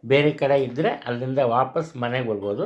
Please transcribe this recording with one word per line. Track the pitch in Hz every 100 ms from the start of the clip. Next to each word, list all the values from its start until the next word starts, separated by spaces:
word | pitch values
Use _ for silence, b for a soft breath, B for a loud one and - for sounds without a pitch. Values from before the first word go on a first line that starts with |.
ಬೇರೆ | 117 139 147
ಕಡೆ | 143 139 139
ಇದ್ದರೆ | 127 120 156 -
ಅಲ್ಲಿಂದ | 123 120 131 131 127
ವಾಪಸ್ | 117 131 165 160 127
ಮನೆಗೆ | 120 127 117
ಬರ್ಬೋದು, | 104 101 107